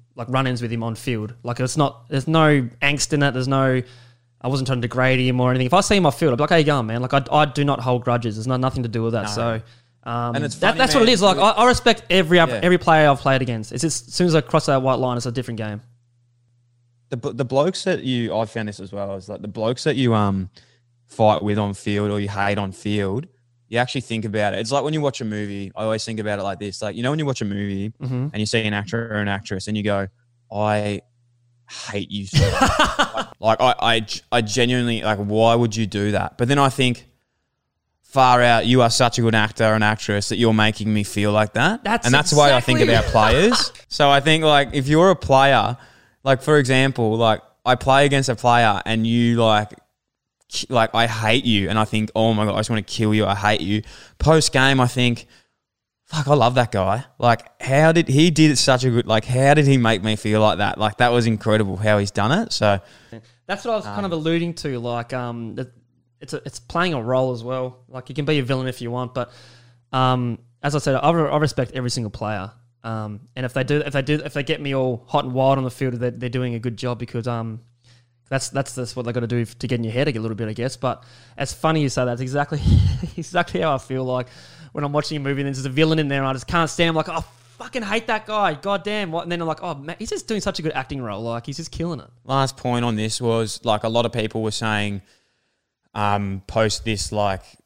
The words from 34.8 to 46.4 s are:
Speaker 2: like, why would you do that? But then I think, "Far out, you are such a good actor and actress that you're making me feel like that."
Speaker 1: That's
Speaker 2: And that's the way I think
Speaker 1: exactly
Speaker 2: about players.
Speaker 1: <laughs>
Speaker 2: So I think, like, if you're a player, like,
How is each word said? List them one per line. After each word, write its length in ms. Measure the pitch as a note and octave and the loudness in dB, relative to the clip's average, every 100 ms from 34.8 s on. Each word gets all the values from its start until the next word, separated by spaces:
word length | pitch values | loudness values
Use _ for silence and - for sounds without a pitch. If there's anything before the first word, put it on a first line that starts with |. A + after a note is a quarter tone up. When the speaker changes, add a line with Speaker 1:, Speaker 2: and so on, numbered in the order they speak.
| A#2+ A2+ | 0 -2
Speaker 2:
like, 160 | - G#2 | -2 -2
why 360 | G#2 G#2+ A2+ | -2 4 4
would 200 | A#2 A#2+ | 4 2
you 120 | A2 G#2+ | 0 -4
do 260 | G#2 G2+ | -2 -2
that? 260 | G#2 - - | -2 -4 -2
But 100 | A#2+ | 0
then 100 | C#3+ | 2
I 100 | C#3 | 2
think, 400 | B2+ B2+ A#2+ - _ _ _ _ _ _ _ _ _ | 2 0 0 -8 _ _ _ _ _ _ _ _ _
"Far 400 | _ C3+ B2+ B2 | _ 4 6 6
out, 240 | A#2+ A#2 G2+ | 6 4 4
you 160 | B2+ | 4
are 80 | A#2 | 4
such 280 | - A#2+ A#2+ | 4 2 2
a 40 | |
good 120 | A2+ | 2
actor 300 | A2 G#2+ - | 2 0 2
and 180 | A2 A2 | 2 4
actress 460 | G#2+ A2 - G2+ G2+ | 2 0 -2 -2 -2
that 80 | G#2 | 0
you're 160 | A#2 | 2
making 400 | A2 G#2+ G#2+ G#2+ | 4 2 0 -2
me 100 | G#2+ | -2
feel 300 | G2+ - G#2 | -2 -2 0
like 220 | G#2 G#2+ | 2 0
that." 280 | - D3 A3+ | 2 0 0
Speaker 1:
That's 240 | G3 A#3 B2 | -2 -2 2
Speaker 2:
And 80 | |
that's 160 | C3+ D3+ | 2 4
the 80 | D3 | 4
way 140 | C#3+ | 6
I 60 | C3 | 6
think 200 | B2+ B2+ | 2 2
Speaker 1:
exactly 280 | A#2 A2+ G2+ | 4 2 2
Speaker 2:
about 240 | A#2 G#2+ | 4 4
players. 400 | B2 G3+ A#3+ - - | 4 4 2 -2 -6
Speaker 1:
<laughs> 80 | - | -10
Speaker 2:
So 220 | - C#3+ | 0 4
I 100 | C#3 | 4
think, 240 | C#3 D#3 | 4 4
like, 300 | D#3 D3 C3+ | 4 4 4
if 120 | D3 C3 | 0 2
you're 240 | D#3 F#3 | 4 6
a 60 | F#3 | 4
player, 600 | - C3+ C#3 C3 G2+ B2 - _ _ _ | 4 6 6 6 2 -2 -12 _ _ _
like, 180 | C3+ C3 | 0 0